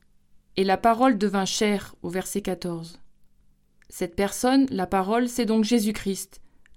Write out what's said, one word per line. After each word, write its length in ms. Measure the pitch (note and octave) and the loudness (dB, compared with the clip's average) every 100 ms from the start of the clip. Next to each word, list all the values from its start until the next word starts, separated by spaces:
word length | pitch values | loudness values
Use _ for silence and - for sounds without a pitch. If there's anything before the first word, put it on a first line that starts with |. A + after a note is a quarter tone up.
| _ _ _ - _ - | _ _ _ -20 _ -2
Et 40 | |
la 140 | F#3+ F#3+ | 2 4
parole 420 | A3+ A3+ C4 G#3 | 2 4 4 4
devint 260 | G#3 G3 F#3+ | 0 0 -2
chair, 480 | - G#3+ G3 - - | 0 0 0 -4 -12
au 80 | F3 | -8
verset 320 | F3+ - G3 | -6 -6 -6
quatorze. 580 | G3+ F3+ F3+ E3 E3 F3 - _ - _ _ _ _ _ - | -4 -6 -6 -8 -10 -16 -20 _ -20 _ _ _ _ _ -20
Cette 260 | - C#4 - | -8 -6 -2
personne, 500 | G3+ - B3 C4+ C4 | -2 0 2 4 4
la 160 | F#3+ F3+ | 0 -2
parole, 420 | F#3+ F#3+ A#3 B3 | 0 0 0 0
c'est 160 | B3 G#3+ | -2 0
donc 180 | A3 | 2
Jésus-Christ, 800 | G#3+ A#3+ G#3 G#3 - F#3+ - - - _ - | 2 2 2 -2 -6 -6 -10 -16 -20 _ -20